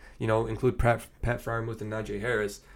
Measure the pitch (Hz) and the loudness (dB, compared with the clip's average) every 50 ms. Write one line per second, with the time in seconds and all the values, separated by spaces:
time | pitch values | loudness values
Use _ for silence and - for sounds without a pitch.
0 | - - - - 120 110 110 110 117 117 110 - - 127 - - - 117 117 110 | -16 -18 -8 -4 0 2 2 2 2 0 -2 2 2 2 2 4 4 4 4 4
1 | - - - - - 120 120 117 - 117 117 113 113 113 113 110 104 107 107 110 | 0 -8 -10 -4 -2 0 0 -2 -2 -4 -4 -2 -2 -4 -6 -6 -6 -6 -4 -4
2 | 107 101 104 98 104 123 120 107 104 101 - - - - - | -4 -4 -4 -4 -2 0 0 2 0 0 -4 -8 -14 -20 -20